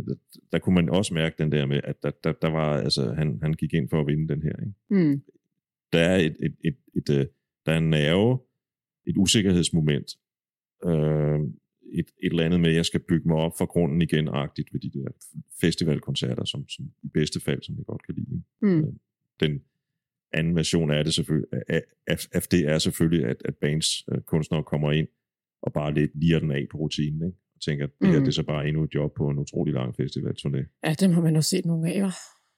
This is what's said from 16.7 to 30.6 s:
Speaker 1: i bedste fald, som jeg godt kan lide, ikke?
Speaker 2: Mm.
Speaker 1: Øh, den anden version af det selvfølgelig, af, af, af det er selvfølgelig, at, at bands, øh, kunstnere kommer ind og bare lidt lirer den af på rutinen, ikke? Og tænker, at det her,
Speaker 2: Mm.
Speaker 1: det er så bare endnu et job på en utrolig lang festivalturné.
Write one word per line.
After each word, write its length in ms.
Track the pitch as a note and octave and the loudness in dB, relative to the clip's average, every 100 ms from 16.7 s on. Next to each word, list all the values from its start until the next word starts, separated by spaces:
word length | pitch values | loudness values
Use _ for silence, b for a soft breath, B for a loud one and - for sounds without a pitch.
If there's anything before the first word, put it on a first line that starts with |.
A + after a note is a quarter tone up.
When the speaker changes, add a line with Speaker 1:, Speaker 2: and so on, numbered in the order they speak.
| - C3+ - | -12 -14 -14
Speaker 1:
i 40 | - | -6
bedste 320 | - D2+ - | -2 -2 -2
fald, 200 | - C#2 | -4 -4
som 160 | - - | -6 -10
jeg 80 | - | -10
godt 200 | - - | -10 -10
kan 100 | F2+ | -8
lide, 120 | - | -6
ikke? 140 | C3 - _ | -8 -10 _
Speaker 2:
Mm. 220 | G#3 E3+ | 2 2
Speaker 1:
Øh, 100 | D#3 - _ _ _ - | 0 -4 _ _ _ -2
den 220 | D#2+ C#2+ - _ _ _ _ _ _ | 0 0 -8 _ _ _ _ _ _
anden 240 | D2 E2 E2+ | -2 0 2
version 360 | D2+ F2 D#2 | 2 2 2
af 120 | D2+ | 2
det 100 | D2+ | 0
selvfølgelig, 360 | E2 - D#2 G#1 B1 - | -2 0 -2 -2 -6 -2
af, 160 | D#2+ - _ - | -2 -2 _ -4
af, 100 | F2 - | -4 -4
af 100 | F2+ | -4
det 260 | - F2+ D2 | 0 2 2
er 100 | D#2 | 2
selvfølgelig, 480 | F2+ - E2 E2 A#1+ | 0 2 2 2 0
at, 160 | - - | -4 -6
at 100 | - | -4
bands, 480 | D2+ D#2 - - - | -2 0 -2 -4 -6
øh, 100 | - | -8
kunstnere 420 | - E2 D2+ D#2+ | -2 -2 -2 -4
kommer 280 | D2+ D2+ D2+ | -2 -2 0
ind 160 | D2+ D#2 _ _ _ _ _ | 0 0 _ _ _ _ _
og 120 | - | -8
bare 200 | - D2+ | -4 -2
lidt 180 | D2+ D2+ D2+ | 0 0 2
lirer 240 | E2 D#2+ | 2 2
den 120 | D#2 | 2
af 160 | C#2 C2 | -2 -4
på 60 | D2+ | -6
rutinen, 500 | D2+ - D2+ D#2 E2+ | -6 -4 -4 -4 -6
ikke? 100 | F2+ _ _ | -8 _ _
Og 60 | |
tænker, 240 | - - C#3+ | -4 -4 -4
at 60 | - | 0
det 60 | G3 | 2
her, 80 | D#3+ | 4
Speaker 2:
Mm. 40 | C3+ | 2
Speaker 1:
det 60 | |
er 20 | |
så 100 | D#2 | 0
bare 240 | D2 D2+ D2 | -2 -2 0
endnu 160 | D#2 | 0
et 120 | D#2 D2 | 0 0
job 160 | D2 - | -2 -2
på 120 | D2 | -2
en 80 | C#2+ | -2
utrolig 360 | D2 - D#2 | -4 -4 -2
lang 220 | C2 B1+ - | -2 -2 -4
festivalturné. 800 | C#2 - - - D2 C2+ | -6 -4 -6 -4 -4 -4